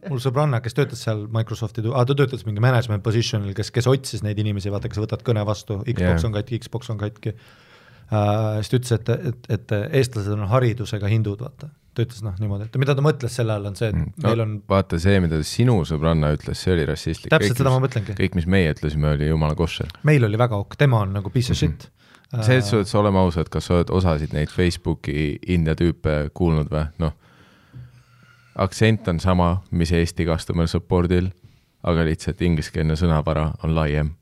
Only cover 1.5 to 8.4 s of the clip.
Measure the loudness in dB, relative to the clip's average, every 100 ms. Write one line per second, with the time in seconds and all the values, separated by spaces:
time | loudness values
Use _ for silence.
1.5 | -4 -6 -4 -2 0 2 2 0 -2 -6
2.5 | 0 2 2 0 -2 0 0 0 -2 -4
3.5 | -6 -4 -2 2 0 -2 -6 -6 -2 -2
4.5 | -2 -4 -6 -6 -4 -4 -4 -2 0 0
5.5 | -4 -4 -6 -4 0 2 2 2 -2 -4
6.5 | -6 -6 -12 -8 -6 -6 -6 -10 -10 -16
7.5 | -20 -20 -20 -20 -20 -4 0 2 2